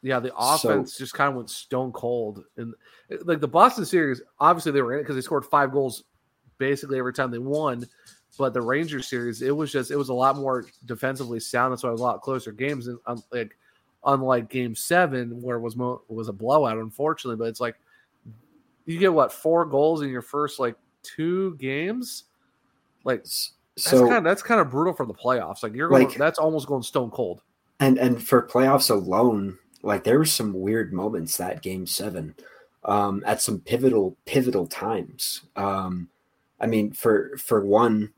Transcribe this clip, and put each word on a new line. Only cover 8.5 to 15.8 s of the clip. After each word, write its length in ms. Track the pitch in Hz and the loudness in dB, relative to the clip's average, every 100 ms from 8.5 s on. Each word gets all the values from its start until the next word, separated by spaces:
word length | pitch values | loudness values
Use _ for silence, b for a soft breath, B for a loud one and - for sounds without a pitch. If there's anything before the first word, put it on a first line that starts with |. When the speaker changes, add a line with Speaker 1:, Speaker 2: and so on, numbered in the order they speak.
Speaker 1:
the 80 | 123 | 0
Rangers 460 | 117 139 165 147 127 | 0 0 -2 -6 -6
series, 340 | 127 120 110 | -6 -4 -4
it 120 | 131 | -2
was 160 | 147 147 | -2 -2
just, 200 | 143 127 | -2 -2
it 60 | 143 | -4
was 120 | 131 | -2
a 60 | |
lot 220 | 127 131 139 | 0 0 0
more 280 | 139 127 - _ 120 | -2 -4 -6 _ -12
defensively 520 | 117 135 131 123 117 | -6 -4 -4 -6 -8
sound. 340 | - 123 131 | -4 0 0
That's 100 | 123 | 0
why 80 | 127 | -4
it 20 | |
was 80 | 117 | -2
a 40 | |
lot 180 | 123 110 | -2 -2
closer 280 | - 131 113 | -4 -6 -6
games. 360 | 107 135 143 120 | -8 -6 -6 -8
And, 120 | 120 - | -12 -10
um, 160 | 120 - | -10 -8
like, 280 | 123 107 _ _ _ _ _ | -8 -8 _ _ _ _ _
unlike 440 | 139 139 131 127 117 | 0 0 2 0 0
Game 260 | 127 123 | -4 -4
Seven, 680 | 113 - 175 175 131 120 120 | -6 0 2 2 0 -6 -8
where 160 | 123 120 | -6 -4
it 20 | |
was 160 | 117 | -4
mo-, 260 | 113 | -4